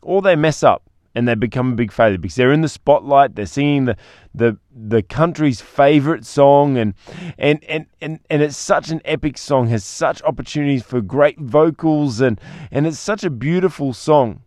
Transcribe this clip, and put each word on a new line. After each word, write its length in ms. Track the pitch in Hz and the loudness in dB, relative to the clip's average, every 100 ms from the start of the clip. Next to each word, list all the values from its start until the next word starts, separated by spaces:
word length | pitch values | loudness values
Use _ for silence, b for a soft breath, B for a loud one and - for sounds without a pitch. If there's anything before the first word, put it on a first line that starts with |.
or 180 | - 190 | -2 0
they 140 | 196 160 | 2 2
mess 260 | 156 151 | 2 2
up 220 | 147 95 _ _ _ - | 2 2 _ _ _ -4
and 120 | 120 | -2
they 60 | |
become 380 | 113 113 131 127 | 0 -2 -2 -4
a 40 | 117 | -2
big 160 | 117 | -6
failure 280 | - 113 95 | 2 2 2
because 160 | 87 - | -6 0
they're 160 | 127 | 2
in 100 | 151 | 4
the 80 | 160 | 0
spotlight, 680 | - - 147 120 139 139 131 | -4 0 0 4 4 4 0
they're 120 | 104 | -8
singing 380 | - 143 143 131 | -2 0 0 0
the, 120 | 107 b b b - | -4 b b b -2
the, 200 | 117 104 _ | 0 0 _
the 300 | 127 107 113 | -18 -2 -2
country's 580 | 98 135 170 156 151 120 | -2 -2 -2 0 -2 -2
favorite 640 | - - 143 151 139 165 | -10 2 4 4 2 -4
song, 540 | 117 - 139 143 143 131 | -6 2 6 6 4 0
and, 160 | 107 98 B B 175 B | -2 -4 B B -16 B
and, 240 | 143 151 | -2 -2
and, 240 | - 156 160 _ | -4 -10 -10 _
and, 200 | 156 156 _ | -14 -14 _
and 140 | 156 | -2
it's 140 | 151 131 | -2 -4
such 340 | - 196 143 | -2 -2 -2
an 100 | 160 - | -8 -6
epic 340 | 151 156 - | -6 -6 -8
song, 300 | - 135 117 | -2 0 0
has 140 | 117 | -2
such 380 | - - 160 - | -4 -4 -4 -2
opportunities 600 | 151 131 120 151 143 139 | -4 -6 -8 -4 -2 -2
for 180 | - 123 | -2 -6
great 380 | 98 131 143 - | -4 0 0 0
vocals, 840 | 139 135 165 151 160 151 147 107 | -2 2 2 0 -2 0 -2 0
and, 180 | 131 110 B B B | 0 0 B B B
and 160 | 127 156 | -4 -2
it's 140 | 151 | -4
such 240 | - 208 | -6 -4
a 80 | 190 | -4
beautiful 600 | 127 135 175 180 - 143 | -6 -2 0 -2 -2 -8
song. 520 | 120 - 151 120 95 | -6 2 2 2 -4